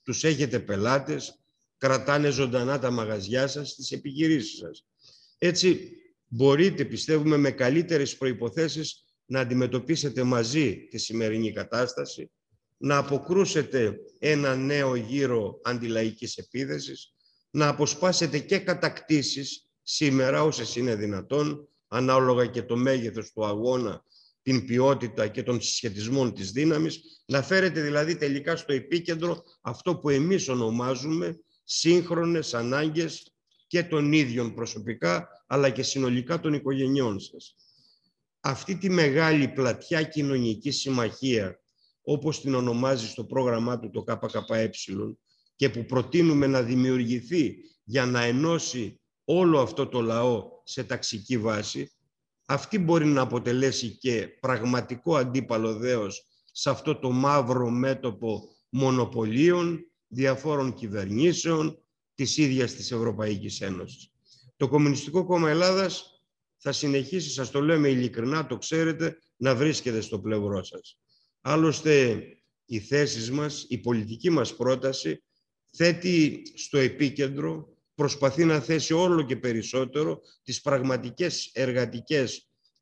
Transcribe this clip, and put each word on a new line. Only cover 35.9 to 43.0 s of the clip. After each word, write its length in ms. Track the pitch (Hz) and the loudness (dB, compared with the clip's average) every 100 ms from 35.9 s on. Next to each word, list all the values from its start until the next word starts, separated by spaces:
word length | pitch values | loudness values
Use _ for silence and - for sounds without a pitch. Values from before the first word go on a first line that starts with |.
| 139 127 123 123 165 | 0 0 0 0 -4
των 140 | 160 | 0
οικογενειών 640 | 147 131 135 135 139 120 92 | -2 0 0 2 2 0 -2
σας. 360 | - 85 - _ _ _ _ _ _ _ _ _ | -8 -18 -20 _ _ _ _ _ _ _ _ _
Αυτή 360 | 139 131 - 180 | -6 -4 -6 -4
τη 140 | 190 | 0
μεγάλη 580 | 180 147 139 160 156 131 | 4 4 4 4 4 2
πλατιά 560 | 143 127 - - 160 | 0 0 -2 -2 -2
κοινωνική 680 | 156 151 143 131 117 107 143 | -2 -2 0 0 0 -2 -4
συμμαχία, 920 | 123 135 127 110 - 135 117 95 - _ _ _ _ | -4 -2 0 -2 -2 0 0 -2 -8 _ _ _ _
όπως 400 | - 143 147 - | -4 -2 -2 -4
την 140 | 139 127 | -2 0
ονομάζει 520 | 123 120 131 131 | 0 0 0 0